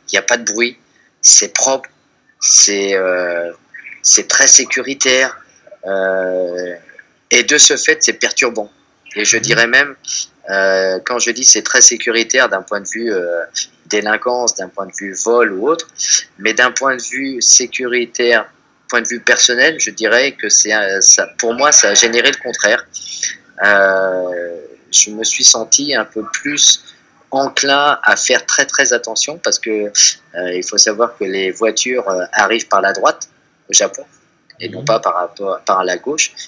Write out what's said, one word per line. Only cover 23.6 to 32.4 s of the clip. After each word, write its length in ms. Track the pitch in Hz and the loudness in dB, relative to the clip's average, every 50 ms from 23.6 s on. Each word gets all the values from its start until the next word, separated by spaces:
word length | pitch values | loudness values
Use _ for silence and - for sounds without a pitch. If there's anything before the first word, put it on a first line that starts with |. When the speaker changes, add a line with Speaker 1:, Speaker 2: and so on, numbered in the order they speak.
| 98 | 2
Speaker 1:
Euh, 920 | 104 101 98 98 98 95 95 95 95 92 92 90 90 90 87 87 87 85 85 - - - - _ _ | 4 4 4 4 4 4 2 0 0 -2 -2 -4 -4 -6 -6 -8 -8 -10 -14 -16 -20 -20 -20 _ _
je 200 | - - - 107 | 2 2 2 0
me 120 | 107 110 113 | -2 -4 -4
suis 200 | - - - 123 | -4 -2 2 2
senti 500 | - - 117 113 - - 139 139 147 135 | 2 2 2 0 0 0 0 0 0 -2
un 100 | 117 104 | -2 -2
peu 200 | - - 110 107 - | -4 -6 -8 -8 -8
plus 500 | - - - 147 147 143 - - - - - - - _ _ _ _ _ _ - | -8 -8 -8 -6 -2 2 4 4 2 2 -2 -12 -20 _ _ _ _ _ _ -4
enclin 680 | 135 135 139 135 - - 135 139 139 143 143 147 139 - | -2 -2 -2 0 -2 -2 0 2 2 2 2 2 2 2
à 140 | - - 107 | 2 2 2
faire 280 | - - - 127 117 - | 2 2 2 0 0 0
très, 180 | - - 147 135 | 0 0 0 0
très 260 | - - - 131 120 | 0 0 0 0 2
attention 460 | 123 117 - 113 110 - - - 156 170 | 0 0 -2 -4 -4 -4 -4 -4 -6 -6
parce 200 | - 107 104 - | -4 -4 -4 -2
que, 120 | - 117 110 104 104 104 - - - - - - _ _ - | -2 -2 -2 -2 -4 -2 2 2 2 2 0 -2 _ _ -10
euh, 180 | 87 90 90 90 | -8 -6 -4 -4
il 100 | 90 90 | -6 -6
faut 140 | - 107 104 | -2 0 2
savoir 380 | - 110 104 107 117 113 - - | 2 2 2 2 0 -2 -2 -4
que 60 | 104 | -6
les 260 | 95 95 98 95 95 | -4 -2 -2 -2 -4
voitures, 580 | 90 - 113 110 107 - - 127 127 123 101 98 | -2 -2 -2 -2 0 -2 -2 -2 -2 -2 -2 -2
euh, 160 | 95 90 90 - | -4 -4 -4 -2
arrivent 360 | - 110 | 0 2